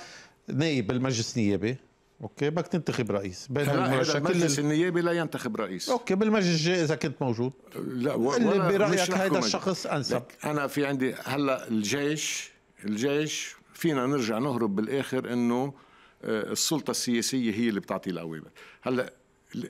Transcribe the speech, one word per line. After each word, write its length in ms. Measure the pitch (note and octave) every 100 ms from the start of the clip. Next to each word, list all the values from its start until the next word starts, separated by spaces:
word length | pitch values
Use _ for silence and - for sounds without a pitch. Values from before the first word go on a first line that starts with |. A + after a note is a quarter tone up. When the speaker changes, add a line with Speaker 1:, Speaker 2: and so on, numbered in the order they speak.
| - - - _ -
Speaker 1:
نايب 400 | C3 D#3+ C#3 G2
بالمجلس 500 | B2+ C3 A#2 A2+ B2+
النيابي، 400 | G2+ F#2+ G#2+ C3 - _ _ _
أوكي، 280 | G#2+ - C#3+
بدك 180 | E3 -
تنتخب 440 | F3 D3 C#3 A2
رئيس 360 | G2+ G2 F2+ -
بين 180 | B2+ C#3
Speaker 2:
لا، 80 |
هذا 300 | C#3+ B2+ C3
Speaker 1:
هالمرشح-، 80 | C3
كل 60 | D3+
Speaker 2:
المجلس 420 | D#3+ F3 E3 C#3+
Speaker 1:
ال- 40 |
Speaker 2:
النيابي 380 | D3 D3+ F3+ E3+
لا 100 | E3+
ينتخب 440 | E3+ E3 C3+ B2 G#2+
رئيس. 340 | G2+ F#2 -
Speaker 1:
أوكي، 260 | B3 - F#3+
بالمجلس 320 | A3 G#3+ F3+
الجاي 360 | E3 D#3+ F3+
إذا 120 | D3+ D3
كنت 260 | D3+ -
موجود. 320 | C3+ A2+ B2+ - - -
Speaker 2:
لا، 380 | - B2+ C3
و-، 220 | A#2+ A#2+ B3
Speaker 1:
اللي 120 | G#3+
Speaker 2:
ولا 180 | G3+ F#3
Speaker 1:
برأيك 340 | G3 - F#3+
Speaker 2:
مش 80 | F#3
رح 100 | F#3
Speaker 1:
هيدا 60 | F#3+
Speaker 2:
أكون 120 | F3
موجود. 80 | A2
Speaker 1:
الشخص 420 | E3+ F#3+ F3 -
أنسب؟ 280 | D#3 - A#2+
Speaker 2:
لك، 220 | B2 - D3
أنا 220 | D3 C#3
في 180 | D3 C#3+
عندي 300 | C#3 C3 -
هلا 440 | - C#3 C#3 C3 -
الجيش، 840 | A2 G#2 C#3+ C#3+ D3+ - - - - _ _ G2+
الجيش 720 | G#2+ C#3 D3 D3+ - - - -
فينا 320 | - E3+ C#3 B2+
نرجع 320 | C#3+ A2+ A2
نهرب 380 | C#3+ A#2+ A2+ G2+
بالآخر 580 | G#2+ C3+ B2+ C3 A#2
إنه، 400 | A#2+ A#2+ B2 C#3 C3+ - - - _
آه، 280 | A2 A2 G2+
السلطة 400 | G#2+ - D#3+ -
السياسية 600 | A2+ - A#2 A2 C3 A2+
هي 160 | G2+ A#2
اللي 100 | G2
بتعطي 300 | - F#2 G2
الأوامر. 400 | E2+ E2 D#2+ - - - -
هلا 320 | B2+ B2+ - - _ _ _
ال-، 140 | -